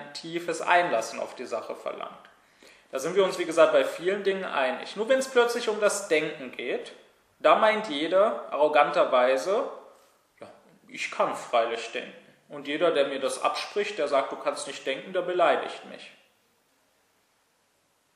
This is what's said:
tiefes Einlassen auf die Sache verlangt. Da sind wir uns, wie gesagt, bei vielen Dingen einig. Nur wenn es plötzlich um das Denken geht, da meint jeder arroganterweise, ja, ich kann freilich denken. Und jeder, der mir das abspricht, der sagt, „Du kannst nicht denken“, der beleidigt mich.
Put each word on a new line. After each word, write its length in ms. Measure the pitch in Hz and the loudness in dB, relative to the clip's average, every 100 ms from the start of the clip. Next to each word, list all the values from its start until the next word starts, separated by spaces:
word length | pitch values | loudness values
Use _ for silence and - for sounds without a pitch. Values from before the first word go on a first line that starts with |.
| - | -8
tiefes 480 | - 165 170 175 - | -14 -8 -6 -4 -4
Einlassen 580 | - 175 175 117 - 123 | 2 2 4 0 -4 -8
auf 140 | 117 | -10
die 120 | - 117 | -10 -8
Sache 280 | 113 - | -6 -6
verlangt. 560 | - - - - - - _ _ _ - - _ | -8 -8 -8 -10 -14 -20 _ _ _ -20 -20 _
Da 60 | 135 | -6
sind 180 | 151 190 | 0 2
wir 80 | |
uns, 140 | 185 175 | 2 0
wie 60 | |
gesagt, 280 | 165 160 156 | 0 6 6
bei 120 | 151 | 6
vielen 380 | 135 - 175 196 | 2 -2 -2 -2
Dingen 200 | 196 190 | -2 -2
einig. 520 | 185 - 127 123 - 196 | -2 0 0 -2 -8 -4
Nur 120 | 226 | 0
wenn 100 | 262 | 0
es 100 | 254 | 2
plötzlich 400 | 240 233 240 - | 2 2 0 -2
um 120 | 208 | 2
das 280 | 208 - - | 2 0 0
Denken 440 | 151 156 - 127 | 0 0 -6 -12
geht, 400 | - 120 226 - - _ _ _ _ | -8 -6 -6 -8 -18 _ _ _ _
da 160 | 151 175 | 4 6
meint 320 | 220 214 151 | 4 2 -2
jeder 640 | 143 165 185 214 247 - | -4 0 2 2 0 -4
arroganterweise, 1160 | 139 151 147 147 175 135 131 127 135 170 220 - - - - _ _ _ _ | 2 4 6 4 4 4 4 4 2 0 -2 -2 -10 -18 -20 _ _ _ _
ja, 60 | 110 - _ _ - | -20 -20 _ _ -16
ich 200 | 127 - | -10 -6
kann 240 | - 196 120 | -2 -2 -4
freilich 560 | - 120 113 117 - | 0 0 2 -2 -6
denken. 220 | 123 - - - _ _ | -10 -10 -16 -20 _ _
Und 180 | 147 135 | -12 -6
jeder, 240 | 151 170 | 0 2
der 160 | 147 139 | 2 0
mir 140 | 135 | -2
das 220 | 131 - | -4 -2
abspricht, 560 | 147 - - 208 202 - | -2 -2 -4 -4 -4 -2
der 100 | 147 | 0
sagt, 240 | 139 139 | 2 0
„Du 40 | 143 | -4
kannst 300 | 151 135 - | -4 -4 -6
nicht 180 | 131 | -8
denken“, 280 | 143 135 196 | -6 -6 -6
der 100 | 185 | -4
beleidigt 640 | 175 180 160 127 - - - | -2 4 4 4 -2 -10 -14
mich. 240 | - - - _ _ _ _ _ _ _ _ _ _ _ _ _ _ _ _ _ _ _ | -18 -18 -20 _ _ _ _ _ _ _ _ _ _ _ _ _ _ _ _ _ _ _